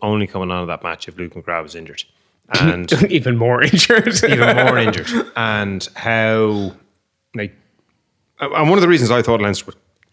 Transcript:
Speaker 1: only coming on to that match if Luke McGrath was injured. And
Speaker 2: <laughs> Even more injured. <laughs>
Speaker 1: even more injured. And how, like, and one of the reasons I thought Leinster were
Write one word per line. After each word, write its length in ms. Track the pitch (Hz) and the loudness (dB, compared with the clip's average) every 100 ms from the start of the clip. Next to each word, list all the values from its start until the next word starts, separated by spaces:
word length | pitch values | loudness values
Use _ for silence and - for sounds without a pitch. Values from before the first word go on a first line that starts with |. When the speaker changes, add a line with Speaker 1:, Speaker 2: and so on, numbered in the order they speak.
Speaker 1:
only 260 | 104 107 101 | -2 -2 -2
coming 240 | 98 92 | -4 -6
on 120 | 90 | -6
to 40 | 87 | -6
that 160 | 80 | -8
match 260 | 87 82 - | -8 -10 -12
if 100 | 80 | -12
Luke 160 | 87 | -12
McGrath 280 | 87 82 85 | -12 -8 -6
was 100 | 78 | -8
injured. 300 | 82 80 - - _ _ _ _ - | -14 -16 -16 -16 _ _ _ _ 0
And 320 | 160 123 - | 0 0 -2
Speaker 2:
<laughs> 180 | 135 170 | 0 2
Even 260 | 170 127 117 | 2 0 0
more 240 | 117 123 | 2 2
injured. 600 | 143 180 - 226 226 196 | 2 2 4 2 2 0
<laughs> 0 | |
Speaker 1:
even 300 | 226 - 233 220 | 2 2 4 4
more 220 | - - | 2 2
injured. 300 | 113 92 - 233 - - | 0 -2 -4 -4 -4 -4
And 520 | 110 107 101 95 - - | -2 -2 -4 -6 -10 -8
how, 800 | 117 113 110 110 110 104 98 - _ _ _ _ _ | -2 0 2 2 0 0 -4 -8 _ _ _ _ _
like, 220 | 113 101 - _ _ _ _ _ _ _ - | -12 -12 -12 _ _ _ _ _ _ _ -10
and 280 | 143 160 156 | -4 0 4
one 80 | 196 | 4
of 40 | |
the 60 | 175 | 4
reasons 220 | 170 120 | 4 4
I 100 | 120 | 2
thought 200 | 113 113 | 2 0
Leinster 260 | 101 95 - | 0 -4 -8
were 60 | - _ _ _ | -20 _ _ _